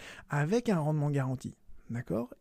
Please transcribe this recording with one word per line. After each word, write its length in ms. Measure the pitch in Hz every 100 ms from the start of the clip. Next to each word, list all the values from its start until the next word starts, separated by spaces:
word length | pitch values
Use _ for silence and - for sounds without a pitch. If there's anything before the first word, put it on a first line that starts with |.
| - - -
avec 400 | 147 151 233 233
un 120 | 175
rendement 300 | 151 156 147
garanti. 460 | 143 131 131 - - - - -
D'accord ? 460 | 117 - - 247 -